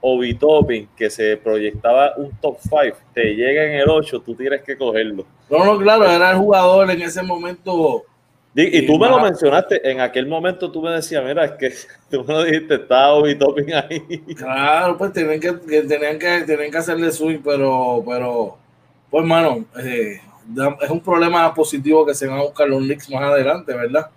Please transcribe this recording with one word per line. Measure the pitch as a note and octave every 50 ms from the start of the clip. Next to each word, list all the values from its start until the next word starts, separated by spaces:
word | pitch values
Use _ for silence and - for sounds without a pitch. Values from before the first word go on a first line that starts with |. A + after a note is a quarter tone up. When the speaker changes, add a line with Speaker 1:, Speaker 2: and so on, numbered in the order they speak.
Speaker 1:
Obi | - C3 C3 B2 B2 A#2+ A#2
Toppin, | A2+ - D3 D#3 D3+ C#3+ C#3+ B2 A2 G#2 G#2 _
que | _ A#2 G#2+
se | - - A2+ G#2+ G#2+ G#2+
proyectaba | _ A2+ G#2+ G#2+ G#2+ G#2+ G2+ G#2+ - A#2 A#2+ C3 C#3 C#3+ - C#3
un | C#3+ C#3 C3+ -
top | - D3+ C3 - - -
five, | D3+ D3+ C#3+ A#2+ - - _ _ _
te | A#2+ A#2 A2 G#2
llega | G#2+ A#2+ B2+ C#3 D3+ D#3
en | D3+ D3
el | C#3+ C#3 D3
ocho, | D#3+ D#3 D3+ D3+ - A#2+
tú | - - A#2
tienes | - B2+ C3+ C#3 C3+
que | - - C#3 C3
cogerlo. | C3+ B2 A2 A2 A2+ A2 G#2 F#2+ F#2 _ _ _ _ _
Speaker 2:
No, | C#3+ D#3 F3+
no, | G3+ G#3+ G3+
claro, | G3 G3+ G#3+ A3+ G#3+
era | F#3 F3 F3 F3 F#3
el | F#3 F#3+
jugador | G3 G#3 G3+ F#3+ F#3 F3+ F#3 F#3+ G3 F#3
en | F#3 E3+
ese | F3 E3+ F3 F#3 F#3
momento. | F#3 F3 E3+ F3 F3 F3+ F3 _ F#3+ F#3 E3+ D#3+ D3+ B2 A2+ - _ _ _ _ _ _ _ _ _ _
Speaker 1:
Di-, | C3 D#3+ F#3
y | D#3+ E3
Speaker 2:
Sí, | C3+ B2+
Speaker 1:
tú | D3+ D#3+
me | G#3 A#3
lo | C4 B3+
Speaker 2:
más | A#3+ G3+
Speaker 1:
mencionaste, | E3+ - E3 C#3+ C#3 E3+ F#3 - G3+ F3+ - C3
en | C3 C3
aquel | B2+ B2 - C3 B2+ C#3
momento | D#3 D#3+ E3 F3+ F#3 - F3+ D#3+
tú | - E3
me | D#3 E3
decías, | E3 E3 D#3 - E3 D3 C3
mira, | B2+ D3 E3 E3
es | C#3+ D3
que | - C3 C3 B2 - - -
<laughs> | - _ _ _
tú | - C3+ B2
me | A#2+ D3+
lo | D#3 E3
dijiste, | E3 D#3 D#3+ D#3 D#3 D#3
está | C3 - - B2 B2+ C3+ C#3 D3
Obi | D3+ D3+ D3+ C#3+
Toppin | C#3+ C#3 C#3 C#3+ D3 C#3+ C#3+ E3
ahí. | D3+ C3+ - D#3 D#3+ - - F3 D#3 - - E3
Speaker 2:
Claro, | D#3 C3 C3 C3 C3+ C#3 D3 D3+ D#3+ F3+ F3+ F3 -
pues | G3 G3 F#3+
tienen | F#3+ E3 D3+ D#3 D#3
que, | D#3 F3 F3+ E3+
que | E3+ D#3+ D3+ D3+ D3+
tenían | C#3 D3 C#3+ D3 D3 D3+ D#3
que, | D#3+ F3 F3 F3 E3
tenían | D3 D#3 D3 D3 D3+
que | D3 E3
hacerle | D#3+ E3+ E3+ E3 E3 E3
swing, | D#3 - D3+ D#3+ D#3+ D3+
pero, | C#3 D3 C#3+ C#3 C3+ C3+ C3 B2+ C3 B2 B2 A#2+ A2
pero, | A#2+ B2 B2 B2 B2 A#2+ A#2+ A2 G2+ - _ _ _ _ _ _ _ _ _ _ _
pues, | - D#3 E3
mano, | E3 D#3+ E3 E3 D#3 C3 A#2 A2+ _ _ B2
eh, | B2+ B2+ B2 A#2+ A2+ G#2 G2+ G2 - - _ _ _
da-, | A2+ A2+ B2 C3+ C#3+ C#3+ C#3
es | C#3+ C#3+
un | D#3 E3+
problema | E3 F#3 F3 E3+ E3+ E3+ E3 E3+ E3 D#3+ -
positivo | - D#3 D#3 - C#3+ C3+ D3 D#3 D#3+ D#3
que | D3 C#3+
se | C#3+ C#3 C3+
van | C3+ C#3
a | C#3+
buscar | D3 C#3+ - D3+ C#3+
los | C3+ C3+ C3+
Knicks | C3+ C#3+ D3 - -
más | C#3 C3 C#3
adelante, | C#3+ C#3+ C#3+ C3 C3+ D#3 F3+ E3+ - C3
¿verdad? | B2 A#2+ A#2 B2+ D3+ D#3 - _